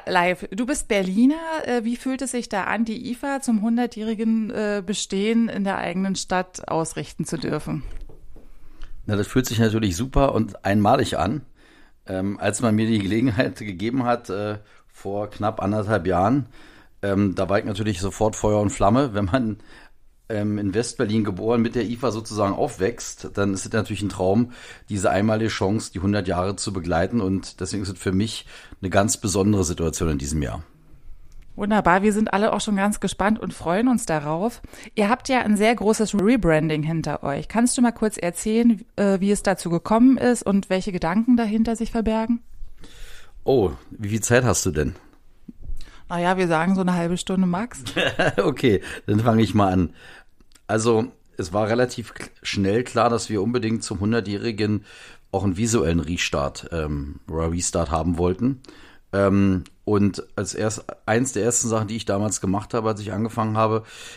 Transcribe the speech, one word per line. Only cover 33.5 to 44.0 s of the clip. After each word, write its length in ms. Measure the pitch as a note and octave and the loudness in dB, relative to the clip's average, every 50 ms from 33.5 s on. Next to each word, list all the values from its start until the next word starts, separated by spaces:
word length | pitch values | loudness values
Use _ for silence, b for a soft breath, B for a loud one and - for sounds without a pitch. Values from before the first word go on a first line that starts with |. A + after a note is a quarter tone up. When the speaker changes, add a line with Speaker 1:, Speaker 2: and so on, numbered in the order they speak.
| - | -8
Speaker 1:
freuen 340 | - - D#3+ F3 G3+ A#3 | -6 -2 0 0 2 2
uns 200 | C4 B3 A3 - | 2 2 0 0
darauf. 560 | - D#3+ D3+ C#3+ D3 D#3 E3 G3 A#3+ - - B B B B B B B | -2 -2 -2 0 -2 -4 -2 -2 -4 -4 -8 B B B B B B B
Ihr 140 | - G3+ G3+ | 0 2 2
habt 200 | B3 B3 - - | 2 0 0 0
ja 120 | C4 B3 | 0 2
ein 160 | - G#3 G#3 | 4 2 2
sehr 180 | G3 G#3+ A3+ B3 | 4 4 2 2
großes 400 | G3+ G3 G#3+ A3 - A3 F#3+ - | 4 2 2 2 2 0 0 2
Rebranding 640 | G3 F3 G#3+ C4 B3 F3 E3 D#3+ D3+ D3+ D#3+ D#3 D3+ | 2 4 4 4 4 4 4 4 4 4 2 0 0
hinter 400 | D3 D#3 E3 D#3+ D3 D#3 D3 - - | 0 -2 -2 -2 -2 -2 -4 -4 -4
euch. 240 | C#3 C#3 - - | -4 -4 -4 -6
Kannst 300 | - - A3 A#3 B3 - | -2 0 2 2 2 4
du 60 | - A#3+ | 4 2
mal 80 | A#3 | 2
kurz 260 | A3+ - A3+ G#3+ - | 2 0 -2 -2 -2
erzählen, 680 | - - F3 F3 - - G#3+ A3 A3+ A#3 A#3+ A3+ F#3 - - _ | -2 -4 -4 -4 -2 -2 0 2 4 6 4 4 4 -2 -10 _
äh, 240 | - G3+ G3+ G3 F#3+ | 0 2 2 2 2
wie 100 | F#3+ G3+ | 2 2
es 140 | G#3 G3 - | 2 2 2
dazu 260 | G3+ F#3 - - E3+ | 0 0 0 0 -2
gekommen 480 | E3+ E3+ - - G#3+ A3+ A#3+ C4 C4 | -2 -2 0 2 4 6 6 6 6
ist 240 | - - B3 A#3+ - - | 6 4 2 2 2 2
und 280 | - G3 G3 F#3 - | 2 2 2 2 0
welche 200 | F#3 F#3+ F#3 G#3+ | -2 -2 0 -2
Gedanken 460 | F3+ F3 - E3 F3 A3 A3+ B3+ B3 | -4 -2 -2 0 2 2 4 4 4
dahinter 380 | A#3 A#3 G#3 G#3 A3 A3+ A#3 A3+ | 4 4 0 0 0 0 0 0
sich 160 | A3+ A3+ - | -2 -4 -4
verbergen? 500 | - A#3 G#3+ A3 A3 A3 A3+ A3+ A#3 A#3 - - - - - - - B B B B B B B B B B B B - - | -2 -2 0 0 0 0 0 0 -2 -2 -4 -14 -10 -10 -10 -10 -10 B B B B B B B B B B B B -4 0
Speaker 2:
Oh, 300 | - C3+ B2+ G2 E2+ C#2 - - - | 2 4 4 4 2 0 -6 -14 -18
wie 180 | - - | -10 -8